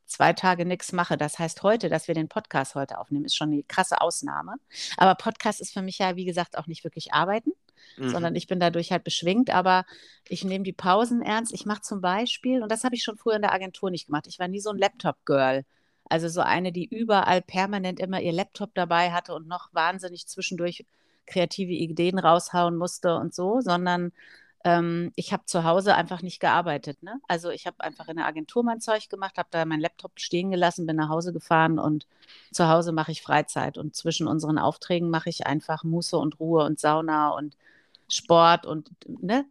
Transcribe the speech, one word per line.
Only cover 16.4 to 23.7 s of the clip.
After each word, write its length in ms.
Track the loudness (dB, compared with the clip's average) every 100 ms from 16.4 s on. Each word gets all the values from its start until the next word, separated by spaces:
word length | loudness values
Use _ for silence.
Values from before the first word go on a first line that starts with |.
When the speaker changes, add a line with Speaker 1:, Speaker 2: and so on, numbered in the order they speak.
Speaker 1:
eine, 280 | 2 2 0
die 140 | -4
überall 580 | -6 -4 2 2 4 2
permanent 580 | 0 -2 -2 -2 -4 -4
immer 200 | -4 -2
ihr 120 | -2
Laptop 420 | -2 -4 -8 -8
dabei 380 | -4 0 2 2
hatte 220 | 0 -4
und 140 | -8 -10
noch 220 | -12 -6
wahnsinnig 540 | 0 0 -2 -8 -12 -14
zwischendurch 560 | -10 -6 -4 -4 -6 -14 _ _ _ -6
kreative 460 | 0 0 -2 -4
Ideen 460 | -4 -4 0 0 2
raushauen 560 | 6 6 4 0 2 0
musste 400 | -4 -2 0 0
und 180 | -2
so, 260 | -4 -2 0
sondern, 520 | 0